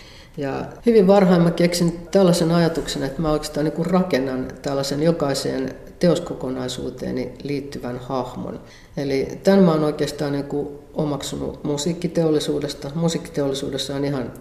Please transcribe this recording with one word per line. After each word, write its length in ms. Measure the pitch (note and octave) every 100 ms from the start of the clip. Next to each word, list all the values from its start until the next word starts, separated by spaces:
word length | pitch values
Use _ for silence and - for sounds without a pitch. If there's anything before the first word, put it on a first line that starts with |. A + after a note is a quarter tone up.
| - - - -
Ja 300 | C3+ C3+ - - A#3
hyvin 200 | A3 F#3+
varhain 360 | G3+ F#3 F3+
mä 80 | E3+
keksin 500 | E3+ F3 - E3+ - -
tällaisen 400 | G3 F3+ F3 E3
ajatuksen, 520 | E3+ E3 D#3 - D3
että 200 | C3+ D3+
mä 100 | D#3
oikeastaan, 320 | D3+ - D3
niinku, 200 | D3+ F3
rakennan 640 | E3+ F3+ F3+ B2+ C3+ B2+ B2+ -
tällaisen 400 | C#3+ C#3 C3+ C#3+
jokaiseen 720 | E3 E3+ C#3+ C3+ C3+ C3 C3 - - -
teoskokonaisuuteeni 1300 | F3 F3 - C#3 B2+ C3 B2+ - C3+ B2+ B2+ B2+ A#2+ -
liittyvän 560 | C#3 C#3+ C#3 B2+ B2 B2+
hahmon. 640 | B2+ C3 A#2+ - - - - - - -
Eli 320 | C#3 C3+ - -
tän 200 | G3 G3
mä 100 | F3+
oon 120 | D#3
oikeastaan, 480 | D3+ D3+ C#3+ - C#3+
niinku, 500 | C#3+ C#3+ C#3+ C#3+ C#3+ -
omaksunut 680 | - D3+ C#3 - C#3+ C#3 -
musiikkiteollisuudesta. 1300 | D3 C#3+ F3+ E3+ E3+ E3+ D#3+ D3+ D3+ D3 C#3+ - C#3+
Musiikkiteollisuudessa 1000 | D#3+ E3 D#3 - D3 C#3 C3+ C3+ C3+ -
on 100 | C#3
ihan 280 | C#3+ C#3 A2+ -